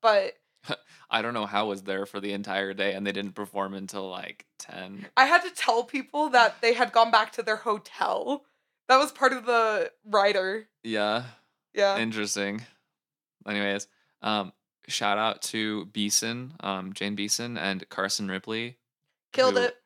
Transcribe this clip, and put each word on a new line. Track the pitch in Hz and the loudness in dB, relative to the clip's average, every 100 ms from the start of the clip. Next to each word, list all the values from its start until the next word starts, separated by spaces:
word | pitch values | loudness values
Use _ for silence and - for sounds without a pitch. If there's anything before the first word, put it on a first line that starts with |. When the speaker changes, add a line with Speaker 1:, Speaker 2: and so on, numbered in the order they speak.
Speaker 1:
but | 226 208 190 - _ _ | 4 4 2 -4 _ _
Speaker 2:
<laughs> | - - _ - - | -10 -10 _ -20 -4
I | 113 | -2
don't | 113 | -2
know | 120 104 | -2 -2
how | 101 107 | 0 0
was | 98 | -2
there | 95 95 101 | -4 -4 -4
for | 101 | -6
the | 101 | -6
entire | 101 101 95 98 98 | -6 -4 -4 -2 -2
day | 101 | -2
and | 95 98 | -2 -4
they | |
didn't | 98 101 | -4 -6
perform | 95 101 101 98 | -8 -8 -4 -4
until, | 98 95 101 95 | -6 -10 -8 -8
like, | 92 - - - - | -10 -12 -14 -20 -20
ten. | - - 95 98 98 - | -16 -14 -12 -14 -2 4
Speaker 1:
I | 277 | 6
had | 349 | 4
to | 359 | 2
tell | - - 226 | -4 0 0
people | 233 285 254 294 302 | 0 -4 -4 -2 4
that | 247 226 - | 6 6 4
they | 233 | 2
had | 233 233 | 2 4
gone | 226 233 | 4 6
back | 226 220 | 4 2
to | - | -2
their | 220 214 | -4 -2
hotel. | 233 214 - - - - - 285 _ _ _ _ - | -2 -2 -4 -4 -2 -2 -2 -4 _ _ _ _ 4
That | 262 | 6
was | 294 | 4
part | - 262 | 2 2
of | 254 226 | 2 0
the | 233 220 208 170 - | 2 2 0 -2 -6
rider. | 214 208 202 202 185 214 214 _ | 0 2 4 2 0 -4 -10 _
Speaker 2:
Yeah. | 113 107 104 110 123 - _ _ _ | -4 0 0 0 -4 -16 _ _ _
Speaker 1:
Yeah. | - 98 98 | 0 2 2
Speaker 2:
Interesting. | 113 110 104 - 101 107 123 _ _ _ _ _ _ _ - | -2 -2 -4 -2 -4 -6 -10 _ _ _ _ _ _ _ -6
Anyways, | 101 101 101 - _ _ _ | -2 0 -2 -6 _ _ _
um, | - 107 92 - _ _ - | -4 -2 -4 -10 _ _ -8
shout | - 104 104 | -2 0 2
out | 110 - | 0 -2
to | - 113 107 107 92 | -6 -4 -2 -4 -6
Beeson, | 107 104 - 113 120 127 160 | -4 0 0 -2 -6 -10 -10
um, | - 95 92 | -6 -6 -6
Jane | 98 101 104 | -6 -6 -4
Beeson | 104 - 120 117 | -2 -4 -4 -4
and | 92 95 - | -4 -4 -6
Carson | - 98 - 101 | -4 -2 -2 -4
Ripley, | 95 104 110 120 127 _ _ _ _ _ | -6 -6 -6 -6 -10 _ _ _ _ _
Speaker 1:
Killed | - 254 247 | 2 4 4
Speaker 2:
who | 247 | 0
Speaker 1:
it. | - | -2